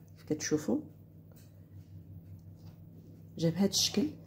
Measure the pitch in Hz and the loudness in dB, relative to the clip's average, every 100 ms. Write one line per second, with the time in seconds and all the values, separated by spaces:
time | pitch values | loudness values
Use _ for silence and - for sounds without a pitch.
0 | - - - 156 - 151 - 294 - - | -18 -10 -4 -2 2 2 4 0 0 -14
1 | - - - - - - - - - - | -20 -20 -20 -20 -20 -18 -18 -16 -16 -16
2 | - - - - - - - - - - | -14 -14 -14 -14 -14 -16 -16 -16 -16 -16
3 | - - - - 165 165 196 - - - | -16 -16 -12 2 4 6 4 6 4 4
4 | 294 - | 2 0